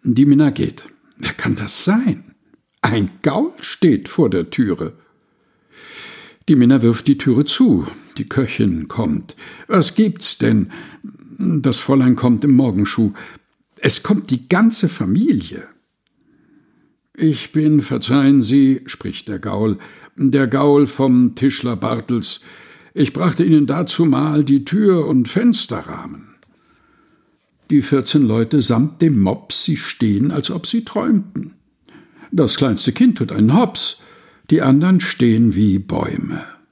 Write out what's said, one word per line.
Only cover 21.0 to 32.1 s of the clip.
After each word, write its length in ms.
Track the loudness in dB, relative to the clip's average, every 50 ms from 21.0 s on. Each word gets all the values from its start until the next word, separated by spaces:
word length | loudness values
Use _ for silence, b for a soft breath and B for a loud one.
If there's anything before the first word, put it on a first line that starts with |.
| 2 2 4 4 4 2 0
Tischler 420 | 0 -2 -2 -2 -2 -6 -6 -6
Bartels. 640 | -4 -4 -4 -4 -6 -4 -4 -4 -4 -4 -6 -8 B B B B B B B B B B B B
Ich 200 | -2 -2 0 0
brachte 320 | -2 -2 -2 0 0 2
Ihnen 220 | 4 4 4 4
dazu 360 | 2 -2 -4 -4 -4 -2 0 2
mal 400 | 2 2 0 0 0 0 0 2
die 220 | 2 0 0 0
Tür- 420 | -2 -2 2 2 2 2 2 0
und 220 | 0 0 0 0 0
Fensterrahmen.« 1040 | -2 0 2 2 2 0 -4 -6 -8 -12 -12 -12 -14 -14 -14 -16 -16 -18 -20 -20 _ _ _ _ _ _ _ _ _ _ _ _ _ _ _ _ _ _ _ _ _ _ _ _ _ _ _ _
Die 120 | 0 0
vierzehn 460 | 2 2 0 0 0 0 2 2 2
Leute 320 | 2 2 0 0 0 0 0
samt 420 | 0 2 2 0 0 -2 0 0
dem 160 | 0 2 2
Mops, 460 | 2 2 0 0 -4 -8 _ -6 -4 -2
sie 140 | -2 -4
stehen, 520 | -6 -6 -12 -6 -2 -2 0 0 0 0 -2
als 220 | -2 -4 -6 -4
ob 160 | -8 -6 -6
sie 160 | -4 -4 -4 -6
träumten. 680 | -4 -6 -4 -2 0 0 0 -2 -4 -12 -12 -12 -12 -16 _ _ _ _ _ B B B B B B